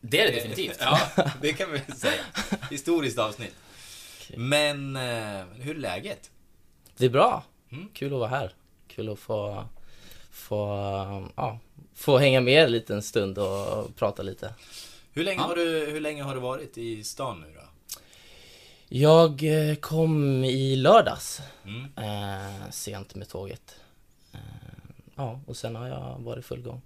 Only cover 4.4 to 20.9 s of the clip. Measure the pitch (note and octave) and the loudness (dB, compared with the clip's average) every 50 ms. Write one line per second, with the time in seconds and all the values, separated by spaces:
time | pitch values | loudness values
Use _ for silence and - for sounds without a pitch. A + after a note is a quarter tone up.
4.4 | A#2 C3 C#3+ D3 D3+ D3 D3 C#3+ C#3 C#3 C3+ C3+ B2+ B2 A#2+ A2+ A2 G#2+ G2+ G2 | -2 2 2 4 4 2 0 -2 -6 -6 -6 -4 -4 -4 -4 -4 -4 -6 -6 -8
5.4 | F#2 F2+ G2 A2+ B2 C#3+ D#3+ D#3+ C3 G#2 F2+ F#2+ C#3 G3+ A2 - - - _ - | -10 -12 -14 -12 -10 -8 -8 -6 -4 -4 -4 -4 -6 -8 -10 -12 -14 -20 _ -20
6.4 | - _ _ _ - - _ _ _ - _ - B2 B2+ A#2 C#3 F3 B3 - D3 | -20 _ _ _ -20 -20 _ _ _ -20 _ 2 2 2 6 6 4 4 4 0
7.4 | - - _ _ _ _ A#2+ C#3 F#3 G#3 - - C#3 C#3 C#3+ C3 A#2 G#2+ B2 C#3 | -6 -12 _ _ _ _ -16 -14 -14 -14 -12 -8 -6 -4 -2 -2 -2 -2 -2 -2
8.4 | B2 F2+ - _ _ _ _ _ - - - - G#2 G#2+ G#2 - - - A2 G#2+ | -4 -6 -8 _ _ _ _ _ -20 -18 -10 -8 -6 -6 -8 -8 -6 -4 -4 -2
9.4 | G2+ G#2 G#2 G2+ G2+ G#2+ - - - - - - - - - - - - - - | -2 -4 -6 -8 -10 -12 -12 -14 -16 -16 -16 -18 -20 -20 -18 -18 -20 -20 -18 -20
10.4 | - - G#2+ G#2 G#2 G#2 G2+ G2+ G2+ G2 G2 G2 G2 F#2+ G2+ G2 F#2+ - - - | -8 -4 -2 -2 -2 -2 -2 -4 -4 -2 -2 -4 -4 -4 -6 -8 -10 -10 -8 -6
11.4 | C#3 A#2+ G#2+ A2+ - _ - - - - _ - - - C#3+ B2+ C#3+ C#3 C3 C3 | -6 -6 -6 -8 -16 _ -20 -20 -20 -20 _ -6 2 6 6 8 8 8 6 6
12.4 | B2 A#2+ C3 D3+ D#3+ C3+ A#2 A2+ A2 - A2 G#2 G#2 - - A2+ G2+ G2 F#2+ G2+ | 6 8 8 8 8 8 6 2 0 -2 -4 -4 -4 0 0 0 0 0 0 -2
13.4 | G2+ F#2+ F#2+ G2 G2+ - G2 G#2+ G#2+ A2+ A2+ - - G#2 G2+ - G2 G2 F#2+ - | -2 0 0 -2 -2 -2 -2 -4 -4 -6 -4 -2 -2 -2 0 -2 -8 -8 -8 -8
14.4 | - G#2 A2+ - - - - - - - - - - - - C#3+ E3 G3 F#3+ F3 | -10 -12 -12 -14 -20 -18 -18 -18 -18 -18 -20 -20 -20 -12 -6 -4 -2 -2 -2 -2
15.4 | D#3+ E3 E3+ E3+ E3+ E3 D#3+ D#3+ D3+ D3 D3+ D#3 D3+ D3+ D3+ D3 C#3+ C#3 C3+ C3 | -2 -2 0 0 0 2 0 0 -2 -2 -4 -4 -4 -4 -6 -6 -6 -6 -4 -4
16.4 | B2 B2+ C3 C3+ - - - A#2 A#2 A#2 A2+ G#2+ G#2+ - - - C#3 C3 G#2+ E2+ | -4 -4 -4 -6 -8 -12 -12 -8 -6 -6 -6 -6 -8 -12 -8 -6 -6 -6 -6 -8
17.4 | D#2 D2+ D2+ C#2+ C2 - - - _ - - - - - - - - - - - | -12 -18 -20 -20 -20 -20 -20 -20 _ -14 -14 -14 -14 -20 -20 -20 -20 -20 -20 -20
18.4 | - - - - - - - - - - - B2+ C#3 D3+ D#3+ E3 E3 D#3+ D3 C3 | -20 -20 -20 -20 -20 -20 -20 -20 -16 -6 0 4 8 10 10 10 10 8 6 0
19.4 | D3+ D#3 D#3 D#3 D3+ D3+ D3+ D3 - - D#3 D#3+ D#3+ D#3+ D#3 D3+ C#3+ C#3 C3+ C3 | 0 2 4 4 4 2 0 -2 -4 -2 2 2 4 4 4 4 4 4 4 4
20.4 | C3 C3 B2+ C3+ C3+ C3+ C3+ C3+ B2+ D3 | 2 2 2 2 2 2 2 4 8 10